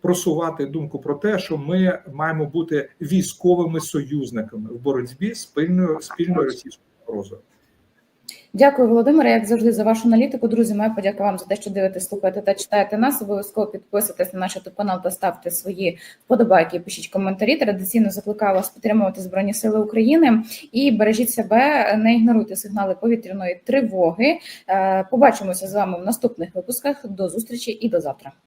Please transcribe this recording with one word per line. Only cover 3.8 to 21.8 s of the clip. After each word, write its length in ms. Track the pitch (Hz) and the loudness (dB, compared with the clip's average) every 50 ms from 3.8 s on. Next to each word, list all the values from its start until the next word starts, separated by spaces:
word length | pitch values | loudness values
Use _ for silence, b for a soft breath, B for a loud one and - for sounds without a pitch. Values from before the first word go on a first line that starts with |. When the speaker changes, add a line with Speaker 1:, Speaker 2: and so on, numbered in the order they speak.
| 156 - - 147 139 131 147 147 131 113 120 113 107 - - 107 107 113 | -6 -4 -6 -6 -6 -4 -6 -6 -6 -6 -6 -8 -8 -8 -10 -12 -12 -12
Speaker 1:
в 100 | 120 120 | -12 -6
боротьбі 540 | 123 139 139 127 123 123 - _ 185 220 233 | -4 -2 -2 -2 -4 -6 -8 _ -8 -6 -6
з 60 | - | -8
спільною, 600 | - _ _ 147 156 175 180 185 185 170 156 156 | -16 _ _ -4 -2 0 2 0 2 0 -2 -4
спільною 420 | - - - - 170 170 180 160 139 | -6 -14 -6 -6 -4 -2 0 0 0
російською 420 | 131 123 - - - - _ _ _ _ _ _ | -2 -4 -10 -14 -20 -20 _ _ _ _ _ _
загрозою. 340 | - 110 104 98 98 - - _ _ _ _ _ _ _ _ _ _ _ _ _ _ _ _ _ B B B B B - | -10 -10 -10 -10 -10 -14 -20 _ _ _ _ _ _ _ _ _ _ _ _ _ _ _ _ _ B B B B B 2
Speaker 2:
Дякую, 340 | 190 269 277 277 269 254 | 6 6 6 6 6 4
Володимире, 420 | 220 233 233 226 269 302 320 277 240 | 4 4 4 4 6 6 6 6 6
як 160 | 226 226 208 | 4 2 2
завжди, 260 | 202 233 226 220 233 | 2 0 4 4 2
за 120 | 214 202 214 | 2 4 2
вашу 240 | 220 226 220 - | 2 2 2 4
аналітику. 400 | 240 226 226 262 277 - 247 - | 4 4 4 4 2 -2 -2 -2
Друзі, 260 | 226 220 226 226 190 208 | 0 2 2 2 0 0
моя 160 | 208 214 220 | 0 -2 -2
подяка 340 | 220 208 190 196 202 202 202 | -2 0 -2 -2 -2 0 -2
вам 140 | 202 185 | -2 -2
за 80 | 185 - | -2 -4
те, 100 | - 190 | -4 -6
що 140 | 208 - 202 | -6 -4 -8
дивитесь, 380 | 190 196 190 190 190 180 185 | -4 -2 -2 -2 -2 -4 -8
слухаєте 340 | - 208 196 - 185 190 208 | -8 -8 -2 -2 -2 -2 -2
та 120 | 202 196 196 | -2 -2 -2
читаєте 440 | - - - - 208 196 196 214 | -2 -4 -2 0 0 0 0 0
нас. 240 | 220 226 277 277 - | 0 0 0 0 -2
Обов'язково 460 | 226 196 208 196 196 - - 220 208 | -4 -4 -6 -6 -6 -6 -4 -4 -4
підписуйтесь 680 | 214 - - _ _ - 202 226 220 - - 185 185 - | -4 -6 -14 _ _ -4 -2 -2 -4 -4 -4 -4 -4 -4
на 60 | 185 | -6
наш 180 | 180 185 - | -6 -6 -6
YouTube 180 | 185 - 185 - | -10 -14 -14 -8
канал 280 | - 208 196 185 180 180 | -6 -4 -2 -2 -2 -4
та 80 | 180 | -6
ставте 400 | 185 - - 185 170 - - 180 | -6 -2 -4 -4 -4 -4 -10 -8
свої 460 | 170 - - 202 185 175 190 170 170 B B B B B _ | -8 -6 -8 -8 -8 -4 -4 -4 -4 B B B B B _
вподобайки, 540 | _ 247 - 233 175 185 175 165 170 175 175 | _ 4 4 6 6 6 6 6 2 -2 -8
пишіть 280 | 175 - - - - | -8 -8 -12 -12 -12
коментарі. 480 | - - 190 196 190 190 190 220 214 302 | -6 -4 -4 -2 -2 -2 -2 0 0 2
Традиційно 540 | 302 269 214 202 185 185 - - 233 220 202 | 2 2 -2 -2 -2 -6 -2 2 2 2 2
закликаю 460 | 185 208 - 208 208 208 214 202 190 | 0 -6 -6 -6 -4 -2 0 2 2
вас 140 | 185 190 - | 0 0 -2
підтримувати 520 | _ - - 226 214 220 202 190 190 190 | _ -6 -2 2 2 4 2 2 -2 -4
Збройні 320 | 185 185 - 190 196 196 208 | -12 -6 -4 -2 -2 -2 -4
Сили 260 | - - 220 214 214 | -2 -2 0 0 0
України. 640 | 214 214 - 226 220 240 302 330 330 254 226 220 220 B B B B B | 0 0 2 2 4 4 6 6 6 6 6 4 2 B B B B B
І 200 | - 233 277 285 | -2 0 2 2
бережіть 380 | 226 202 214 214 220 214 247 226 | 4 4 4 2 4 2 0 -2
себе: 640 | - - 214 185 214 226 262 294 302 269 | 0 -4 -2 2 4 4 4 4 4 2